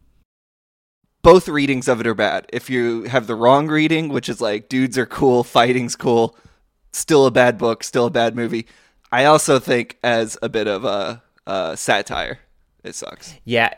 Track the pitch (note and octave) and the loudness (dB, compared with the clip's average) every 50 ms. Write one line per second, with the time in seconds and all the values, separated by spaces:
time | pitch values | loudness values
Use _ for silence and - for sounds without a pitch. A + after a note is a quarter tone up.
0 | _ _ _ _ _ _ _ _ _ _ _ _ _ _ _ _ _ _ _ _ | _ _ _ _ _ _ _ _ _ _ _ _ _ _ _ _ _ _ _ _
1 | _ _ _ _ - E3+ F3 F#3 - - D3+ D3 C#3 C#3 C3+ C3 A#2+ C3 B2 A2 | _ _ _ _ 6 8 8 8 6 2 -4 -2 0 0 0 -2 0 0 0 0
2 | A2+ A#2 A2 G2 G#2+ G2 - F#2 - - - A#2 - - B2+ B2 A#2+ A#2 A#2 A#2 | 0 -2 -2 0 0 -2 -2 -4 -6 -6 -10 -10 -8 -4 -4 -2 -2 -2 -2 -4
3 | G2+ A#2+ B2 C3 A2+ G#2 A#2 A2 A2+ A#2+ - D3 D3+ D#3 D#3 D3+ D#3 D#3 D#3+ D#3+ | -4 -2 -2 -2 -2 -2 -4 2 4 6 6 6 4 2 0 0 0 0 0 -2
4 | D#3+ D3+ C3+ B2 - - A#2+ - A#2+ G#2+ G#2 G#2+ A2+ - - C3 C3 B2+ A2 C3 | -2 -4 -6 -6 -6 -6 -8 -4 -4 -4 -4 -4 -6 -4 -2 -2 -2 -2 0 -2
5 | A#2+ - - - C#3+ C3+ B2 A#2+ A#2 - - B2+ A#2+ B2 B2+ B2+ B2 A#2 - - | -4 -4 -2 0 2 2 4 2 2 0 2 2 2 2 2 -2 -2 -6 -8 -6
6 | - C3+ A#2 A#2 A2+ A2+ - _ _ _ _ _ _ _ _ _ _ _ - - | -2 0 2 2 2 0 -2 _ _ _ _ _ _ _ _ _ _ _ -12 -10
7 | - - D#3+ C#3+ C3+ C3 A#2+ C3+ B2 B2 A2+ G2+ A#2 A#2 A2 - - - - C3 | -4 2 4 4 4 4 4 4 4 4 2 0 0 -2 -2 -4 -6 -6 -2 0
8 | A#2+ A#2 - A#2+ A#2 A#2 A2+ A#2+ A#2 A2 A#2 A#2 A#2 _ _ _ _ _ _ _ | 0 0 0 0 0 0 -2 -4 -6 -4 -6 -6 -8 _ _ _ _ _ _ _
9 | _ - - B2 C3+ D3 D#3 D3+ - - C#3+ B2+ - - C3 A#2+ A2+ - - _ | _ -4 -2 2 4 4 4 4 4 2 0 0 2 0 -2 -2 -2 -4 -10 _
10 | - B2 A#2+ A2+ A2 A2 - - - A2+ - A2+ G#2+ G#2+ G2+ F#2+ A#2+ A2+ G2 G2+ | -4 -2 -2 -2 -2 -4 -6 -8 -8 -6 -4 -4 -2 -2 -4 -4 -4 -4 -4 -4
11 | F#2+ D#2+ A#2 A#2 _ _ _ _ - F#2+ G2 F#2+ F2 E2 D#2 - - - A#2+ G2+ | -4 -6 -8 -12 _ _ _ _ -12 -8 -6 -6 -6 -6 -8 -8 -4 -2 -2 -2
12 | G#2 - - - D#2 B1 - - _ _ _ _ _ _ _ _ - F#2 E2+ - | -2 -4 -8 -8 -8 -8 -10 -14 _ _ _ _ _ _ _ _ -18 -18 -16 -14
13 | - - - - - - - - - A#2 A#2+ A#2 A2+ - - | -14 -16 -16 -18 -20 -20 -20 -18 -10 -4 -2 0 0 0 -2